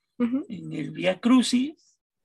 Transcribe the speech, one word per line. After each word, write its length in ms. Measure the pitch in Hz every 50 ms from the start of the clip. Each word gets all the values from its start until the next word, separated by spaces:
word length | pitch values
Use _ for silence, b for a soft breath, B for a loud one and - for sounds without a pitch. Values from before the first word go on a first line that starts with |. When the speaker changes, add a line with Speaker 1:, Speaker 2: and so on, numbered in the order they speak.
| _ _ _ -
Speaker 1:
Ujú. 260 | 240 233 254 277 381 415
Speaker 2:
en 240 | - 170 160 156 156
el 180 | 156 151 156
Vía 280 | 156 160 170 185 185 185
Crucis, 800 | - 233 254 254 220 - - 247 262 302 330 _ _ _ _ _ _ _ _ _